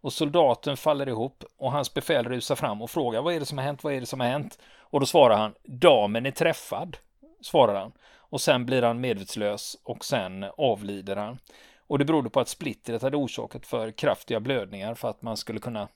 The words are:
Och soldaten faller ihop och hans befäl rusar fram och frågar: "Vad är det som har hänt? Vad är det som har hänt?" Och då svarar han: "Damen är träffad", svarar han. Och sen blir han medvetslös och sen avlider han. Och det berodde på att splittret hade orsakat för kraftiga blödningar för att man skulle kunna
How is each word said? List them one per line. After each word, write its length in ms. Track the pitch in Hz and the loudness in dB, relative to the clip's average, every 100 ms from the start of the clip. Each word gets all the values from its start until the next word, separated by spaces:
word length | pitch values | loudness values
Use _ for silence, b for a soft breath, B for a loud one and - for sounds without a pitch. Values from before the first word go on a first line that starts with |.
Och 120 | 143 | -8
soldaten 640 | - 151 165 147 117 - 135 | -2 0 4 4 4 -2 -2
faller 320 | - 147 139 | 0 0 0
ihop 360 | 113 127 _ - _ | -4 -6 _ -20 _
och 160 | 131 | -4
hans 220 | 143 139 | -2 -2
befäl 300 | - - 147 | -6 0 0
rusar 300 | 120 123 - | 0 -4 -4
fram 280 | 139 139 104 | -2 -2 -6
och 80 | 117 | -6
frågar: 320 | - 127 113 | -4 -2 -2
"Vad 120 | 147 | -2
är 60 | 170 | -4
det 60 | 143 | -4
som 120 | 143 | -6
har 60 | |
hänt? 200 | 135 143 | -6 -6
Vad 80 | 156 | -4
är 80 | 139 | -4
det 60 | 123 | -6
som 140 | 135 | -4
har 80 | 123 | -2
hänt?" 300 | 135 - - b b b | -2 -6 -14 b b b
Och 100 | 143 | 0
då 60 | 135 | 2
svarar 300 | 170 127 104 | 8 8 8
han: 180 | 107 - | 2 -6
"Damen 640 | - 131 170 135 104 110 131 | -16 6 8 8 6 0 -4
är 40 | |
träffad", 680 | 131 165 156 - - 175 - _ _ 285 _ | 0 0 0 -6 -8 -8 -12 _ _ -20 _
svarar 340 | - 165 120 | -2 6 6
han. 180 | 101 101 - b b b | 4 -4 -14 b b b
Och 100 | 139 | -4
sen 260 | - 131 123 | 2 2 4
blir 160 | 131 | 2
han 180 | 120 117 | 2 2
medvetslös 760 | 127 104 95 - 104 101 - - | -2 -2 -4 -4 -2 -2 -8 -14
och 200 | - 120 | -10 -10
sen 420 | - 131 92 92 98 - | -2 -2 -2 -8 -12 -2
avlider 600 | 143 101 101 101 95 98 | 0 0 -4 -8 -6 -6
han. 220 | 104 131 _ b b b b | -6 -10 _ b b b b
Och 120 | 143 | 0
det 60 | |
berodde 260 | 143 160 120 | 2 2 2
på 100 | 135 | 0
att 80 | 123 | -2
splittret 540 | - 156 - - 117 | -4 -8 -8 -6 -4
hade 140 | 135 147 | -2 -2
orsakat 500 | 131 - 113 - - | -4 -6 -10 -12 -6
för 240 | 123 110 | -6 -6
kraftiga 500 | 101 147 98 - 113 | -2 -2 -2 -2 -6
blödningar 540 | 113 135 98 101 117 | -2 -4 -4 -8 -8
för 140 | 117 117 | -6 -8
att 140 | 104 | -8
man 140 | 117 110 | -8 -8
skulle 240 | - 110 | -8 -8
kunna 280 | - 110 101 | -8 -8 -10